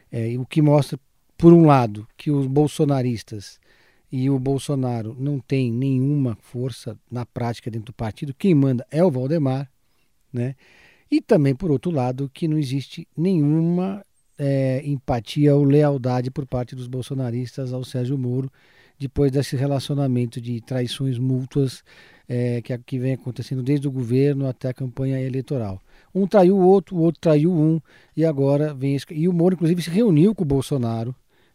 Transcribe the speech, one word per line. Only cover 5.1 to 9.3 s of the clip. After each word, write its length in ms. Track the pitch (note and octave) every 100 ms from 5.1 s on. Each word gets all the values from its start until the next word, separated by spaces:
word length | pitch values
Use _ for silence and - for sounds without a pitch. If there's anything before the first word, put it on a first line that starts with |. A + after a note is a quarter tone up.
| B2+
não 200 | C3+ C#3+
têm 320 | - C3+ B2+
nenhuma 680 | A#2 C3+ C3 C3+ D3 C3 A2
força 560 | _ B2 B2+ A#2+ - G#2 _
na 160 | A#2+ A#2+
prática 460 | - A#2 A#2 -
dentro 160 | A2 G#2
do 60 |
partido, 420 | - A2+ - D3+ C3
quem 160 | G3+
manda 320 | D#3 C3+ B2 -
é 120 | D3
o 60 | F#3
Valdemar, 580 | B2+ C3